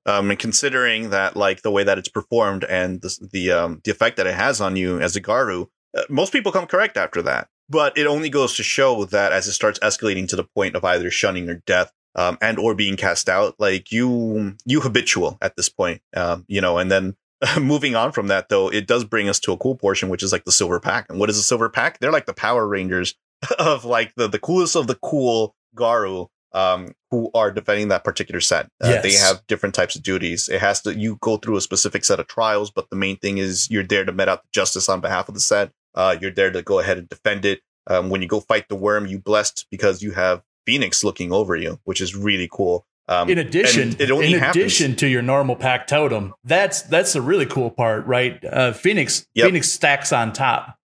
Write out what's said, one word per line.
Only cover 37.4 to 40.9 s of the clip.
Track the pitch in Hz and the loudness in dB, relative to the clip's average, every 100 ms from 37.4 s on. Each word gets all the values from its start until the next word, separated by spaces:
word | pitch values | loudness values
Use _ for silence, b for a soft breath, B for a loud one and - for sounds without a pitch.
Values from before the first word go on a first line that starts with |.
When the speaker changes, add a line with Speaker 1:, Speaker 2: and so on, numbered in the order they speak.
| 101 | -2
Speaker 1:
it. | 98 _ _ - | -4 _ _ -2
Um, | 92 92 | 0 0
when | 95 | -2
you | 90 | -2
go | 107 | -2
fight | - 110 - | 0 -2 -2
the | 101 | -2
worm, | 101 104 98 | 0 0 -2
you | 98 | -6
blessed | 101 107 104 - - | 0 2 0 -4 -10
because | 95 101 92 | -2 0 0
you | 104 | -4
have | 87 92 90 - _ - | 0 0 0 -4 _ -2
Phoenix | 135 98 | 0 0